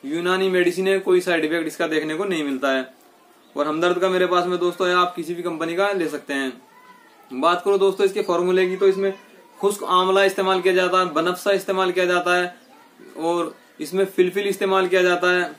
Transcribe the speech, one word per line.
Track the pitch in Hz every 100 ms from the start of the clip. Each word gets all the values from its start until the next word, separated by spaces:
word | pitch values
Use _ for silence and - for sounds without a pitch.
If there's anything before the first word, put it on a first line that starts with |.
| 135
यूनानी | 165 175 185 190
मेडिसिन | 180 175 175 190
है, | 196
कोई | 190 180
साइड | 180 170 160
इफेक्ट | 170 160
इसका | - 165
देखने | 160 156 160
को | 202
नहीं | 165
मिलता | 143 131 139
है। | 135 127 - - _ _ _ _ 143
और | 147
हमदर्द | 156 175 175
का | 170
मेरे | 185 180
पास | 180 175
में | 180
दोस्तों | 175 170 180
है, | 180
आप | 175 -
किसी | 160
भी | 175
कंपनी | 175 160 165 170
का | 202
ले | 196 156
सकते | 143 -
हैं। | 139 131 120 - - - - - - -
बात | 127 160 175 202
करो | 196
दोस्तों | 196 185 196
इसके | 202
फॉर्मूले | 196 175 180 185 185
की, | 185
तो | 196
इसमें | 190 196 196 - - - -
खुश्क | 202 202
आंवला | - 185 185 190
इस्तेमाल | 196 190 190 185
किया | 185
जाता | 185 180 185
है, | 180
बनफसा | 151 170 180 202
इस्तेमाल | 190 190 190 185
किया | 180 180
जाता | 175 180 180
है, | 180 - - - - _ - -
और | 160 175 165 - - -
इसमें | 156 185 190
फिलफिल | - 180 185 202
इस्तेमाल | 196 196 190 185
किया | 185
जाता | 180 175 180
है | 180 175